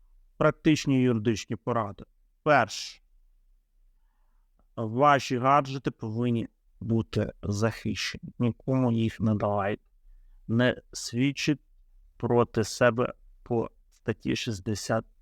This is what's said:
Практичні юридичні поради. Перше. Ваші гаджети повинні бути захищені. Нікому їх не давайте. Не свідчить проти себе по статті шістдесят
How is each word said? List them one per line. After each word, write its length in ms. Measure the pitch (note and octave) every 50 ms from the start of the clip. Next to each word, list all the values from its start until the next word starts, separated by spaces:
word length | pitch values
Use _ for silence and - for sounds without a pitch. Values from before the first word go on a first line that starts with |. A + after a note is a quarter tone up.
| _ _ _ _ _ _ _
Практичні 640 | - C#3+ D#3 - _ - D#3+ D3+ - - C#3+ C3+ C3
юридичні 540 | B2+ B2+ A#2 A2 G#2 A#2+ A2 - - - A#2+
поради. 480 | - - B2 A#2 A#2 G#2+ G2+ G#2 - - _ _ _ _ _ _ _ -
Перше. 580 | D#3 D3 C3 A2 - - - - - - _ _ _ _ _ _ _ _ _ _ _ _ _ _ _ _ _ _ _ _ _ _ _ _ _ _ _ _ _ _ _ _ _ _ _ -
Ваші 600 | A#2 A2+ A2 A2+ B2+ D3 D3 C#3+ C3 - - C3
гаджети 540 | A#2+ B2 C3+ C#3+ D3 C#3 C3+ C3+ C#3 - D3+
повинні 560 | - - A2+ A2 G#2+ A#2 B2 B2 A#2 A2+ - - _ _ _ _ _ -
бути 540 | - A2+ A2+ A2+ G#2+ - - A2 G#2+ - - -
захищені. 920 | - - G2+ G2+ A2+ A2+ - - - A2 G#2+ - - - - - - - - -
Нікому 520 | B2 A#2 - _ - C3+ C3 C3 C3 A#2+
їх 280 | A#2 A2+ A2+ A2 - -
не 160 | A2+ A2 G#2+
давайте. 480 | G2+ A2+ G#2 G2+ G#2 G2 G2+ G#2+ - _ _ _ _ _ - - - - - - - -
Не 340 | - A2+ A#2 B2 B2 - - _ _
свідчить 720 | - - - - A#2 A#2+ C3+ C#3+ C#3 - - D#3 D3 - _ _ _ _ _ _ _ - _ - _
проти 460 | - A#2+ A2+ A#2+ A#2+ A2+ - - A#2 G2+
себе 500 | - - - B2+ A#2+ A2+ A#2+ A#2+ - - _ - - - _ -
по 260 | - A#2+ A2+ - - _ _ _ _
статті 440 | _ _ - A#2+ A2 _ - C3 B2
шістдесят 680 | - - B2+ G#2+ F#2 - A2+ G#2 - - - A2+ A2 - _ _ _